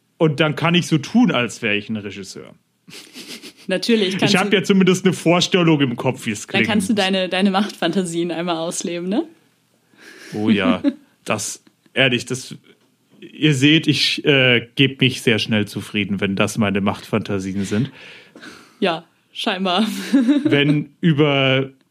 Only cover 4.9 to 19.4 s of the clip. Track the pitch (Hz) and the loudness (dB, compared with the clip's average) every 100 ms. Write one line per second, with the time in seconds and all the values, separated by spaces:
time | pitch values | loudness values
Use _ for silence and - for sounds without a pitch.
4.9 | 185 185 - 165 175 170 185 165 151 135 | 4 2 0 2 2 2 2 4 4 2
5.9 | 117 131 - 120 104 - 196 - 214 190 | 0 -4 -4 -6 -8 -4 -2 0 0 0
6.9 | 202 190 190 185 185 196 190 202 - 170 | 0 0 0 -2 0 0 0 -2 -2 -2
7.9 | 196 175 170 175 160 175 160 165 175 180 | -2 -4 -4 -4 -4 -4 -4 -4 -6 -8
8.9 | 175 180 226 - - _ _ _ _ _ | -6 -4 -4 -4 -12 _ _ _ _ _
9.9 | _ - - - 107 107 202 190 92 285 | _ -20 -20 -12 -4 0 0 0 -2 -2
10.9 | 277 _ _ - 110 - - _ _ _ | -6 _ _ -6 -6 -6 -12 _ _ _
11.9 | - 131 120 92 - - - - _ _ | -2 0 0 -4 -10 -10 -18 -20 _ _
12.9 | _ _ _ - - 156 135 143 160 156 | _ _ _ -20 -2 0 4 4 4 4
13.9 | 143 - - 160 139 127 120 117 - 135 | 0 0 0 2 4 4 2 0 0 0
14.9 | 135 131 - 127 107 - 110 104 104 95 | 2 0 2 0 0 0 0 -2 -6 -6
15.9 | 104 98 95 98 98 104 - 101 98 98 | -4 -4 -2 -2 0 -2 0 0 0 -2
16.9 | 92 - 110 - 98 95 95 98 104 135 | -4 -4 -4 -4 -6 -4 -6 -4 -2 -4
17.9 | - - - - - - - - _ 190 | -6 -20 -20 -20 -20 -20 -20 -20 _ -2
18.9 | 165 - _ _ - | -2 -8 _ _ -8